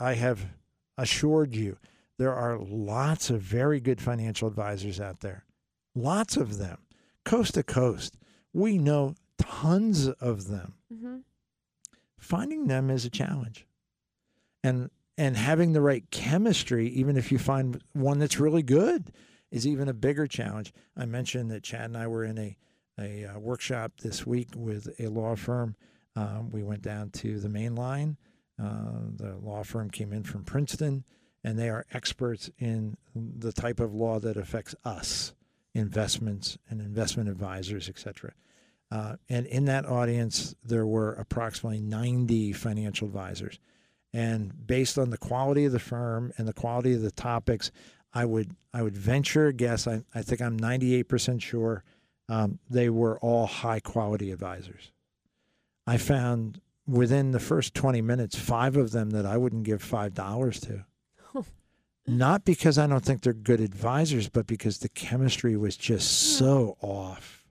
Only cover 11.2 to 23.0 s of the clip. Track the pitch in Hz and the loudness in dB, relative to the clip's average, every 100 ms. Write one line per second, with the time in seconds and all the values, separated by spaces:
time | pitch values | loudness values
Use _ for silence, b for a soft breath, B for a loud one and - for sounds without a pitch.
11.2 | 262 _ _ _ _ _ - b b _ | -16 _ _ _ _ _ -20 b b _
12.2 | - 170 262 311 277 131 135 135 120 - | -4 -2 -2 -2 0 2 2 0 -2 -4
13.2 | 131 147 117 110 - _ _ _ _ _ | -4 -4 -6 -10 -20 _ _ _ _ _
14.2 | _ _ _ _ 131 127 127 - _ - | _ _ _ _ 0 0 -4 -10 _ 0
15.2 | 143 120 117 160 170 156 143 131 - - | 0 2 4 4 6 6 6 4 -2 -6
16.2 | 120 165 220 180 - 123 113 127 135 139 | 0 4 4 2 2 0 2 2 2 2
17.2 | 120 131 135 135 131 120 - 147 135 143 | 2 2 2 0 0 -4 -8 0 2 2
18.2 | 147 - 147 165 135 139 214 349 - b | 2 4 4 4 6 6 6 2 -2 b
19.2 | b b b 120 123 143 139 117 131 147 | b b b -2 0 0 -2 0 0 0
20.2 | 147 - 113 107 107 b b - 123 120 | -2 -2 -6 -6 -10 b b -8 -4 -4
21.2 | 123 127 117 107 - 117 113 117 117 113 | -4 -4 -4 -6 -8 -10 -8 -6 -4 -2
22.2 | 110 110 104 101 _ _ _ - | -4 -4 -8 -10 _ _ _ -12